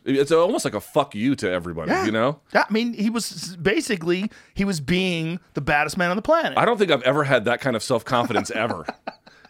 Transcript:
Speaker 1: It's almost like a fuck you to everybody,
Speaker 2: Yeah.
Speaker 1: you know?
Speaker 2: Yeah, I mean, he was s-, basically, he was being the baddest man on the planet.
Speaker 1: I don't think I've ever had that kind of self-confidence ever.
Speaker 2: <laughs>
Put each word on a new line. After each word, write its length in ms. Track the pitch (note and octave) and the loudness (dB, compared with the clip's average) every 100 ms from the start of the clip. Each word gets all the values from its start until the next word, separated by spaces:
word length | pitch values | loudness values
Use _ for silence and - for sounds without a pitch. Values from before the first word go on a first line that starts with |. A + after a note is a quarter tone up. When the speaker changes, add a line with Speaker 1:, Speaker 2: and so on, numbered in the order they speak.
Speaker 1:
It's 260 | - C3+ C#3 | -2 2 4
almost 340 | D#3+ F3 D4 | 4 4 2
like 100 | C#3 | -2
a 60 | G#3 | -4
fuck 340 | - D#3 C3+ | -2 -2 -2
you 200 | G#2 A#2+ | -2 -2
to 160 | C3+ G2+ | 0 0
everybody, 400 | F2+ E2+ E2 D#2 | -2 -4 -6 -2
Speaker 2:
Yeah. 140 | D#4 - | -2 0
Speaker 1:
you 60 | |
know? 260 | A2 B2 D3+ _ | 0 0 -2 _
Speaker 2:
Yeah, 100 | G#3 - | 0 0
I 40 | |
mean, 200 | G#3+ A#3+ | 0 -2
he 160 | A3+ G#3+ | -2 -2
was 200 | A3+ - | -2 -6
s-, 240 | - E3+ F3+ | -8 -12 -4
basically, 720 | D#3+ D#4+ - G3+ E3 F3+ G#3 - - | -2 0 -2 -2 -2 -2 -2 -8 -10
he 100 | - | -4
was 160 | G3 F3+ | -2 -2
being 600 | B2+ F3+ F#3 E3+ D#3+ F3 - | 0 0 0 -2 -4 -6 -8
the 60 | - | -6
baddest 380 | D3 D3 D3+ D#3+ | 0 0 0 0
man 120 | F3 | 0
on 60 | F#3 | 0
the 60 | |
planet. 340 | - E4 B3+ C3 | 2 2 2 2
Speaker 1:
I 80 | |
don't 140 | F3 A#3 | 2 4
think 140 | G3 | 4
I've 100 | C#3+ | 4
ever 220 | B2 C#3+ | 4 2
had 220 | C#3 C3 G#2+ | 4 2 2
that 140 | A#2+ | 0
kind 140 | C3+ | 0
of 80 | A2+ | -2
self-confidence 680 | - A#2+ - B2 B2 G2+ G2+ | 0 -2 0 0 2 0 -2
ever. 340 | A2 A2+ F#2+ D#2 | -2 -4 -4 -10
Speaker 2:
<laughs> 60 | - - - _ - - | -12 -14 -16 _ -20 -14